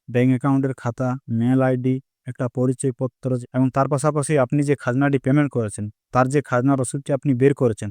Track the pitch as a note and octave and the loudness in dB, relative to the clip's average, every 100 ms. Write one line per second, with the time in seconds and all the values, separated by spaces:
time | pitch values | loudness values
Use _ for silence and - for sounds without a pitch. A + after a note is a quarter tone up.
0 | - B2 B2+ B2 C#3 C3+ C3 B2+ B2 A2+ | -4 0 2 2 2 0 -2 -4 -6 -4
1 | B2+ C3 - A2+ A#2+ C3 C3 B2+ B2+ C3 | -4 -6 -4 -2 2 2 2 0 -2 -2
2 | - _ - - B2 B2+ B2+ B2+ C3+ - | -6 _ -14 -8 -6 -2 -2 0 -4 -4
3 | B2+ - C3 B2 B2 B2+ C3 C3+ C3+ C#3+ | -8 -6 -6 -6 -4 -2 0 0 0 0
4 | D3+ D3+ C#3 D3 B2 D3 C#3+ C3+ B2+ B2+ | 0 -2 0 0 2 0 0 -2 -2 0
5 | C#3+ C#3 C3 D3 C#3+ B2 G#2+ - G#2 - | 0 0 2 2 2 -2 -6 -6 -12 -14
6 | _ B2 C3 C#3+ - B2 C3+ C3 B2 C#3+ | _ 0 2 0 0 0 2 2 -2 -6
7 | - C#3 D3 B2 C3+ - B2 G#2+ G#2 | -4 -2 0 4 4 4 0 -2 -8